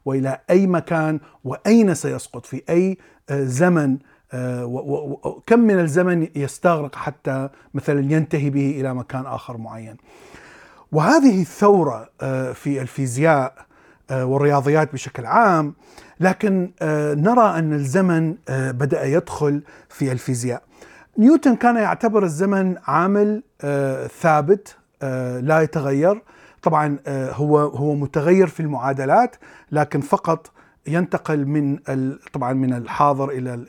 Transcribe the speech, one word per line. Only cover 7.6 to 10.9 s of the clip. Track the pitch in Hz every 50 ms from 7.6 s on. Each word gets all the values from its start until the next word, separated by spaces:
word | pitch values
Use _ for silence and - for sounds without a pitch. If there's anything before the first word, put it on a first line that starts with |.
| _ _ -
مثلا | 139 - - 147 143 139 139
ينتهي | 156 160 156 - - 147 139 143
به | 135 143 139 135 147 139
إلى | 131 131 127
مكان | 127 120 - - 131 131
آخر | 135 117 117 - - 123 113
معين. | 113 110 110 113 110 110 104 - _ _ - - - - - - - - - - - - - _ _ -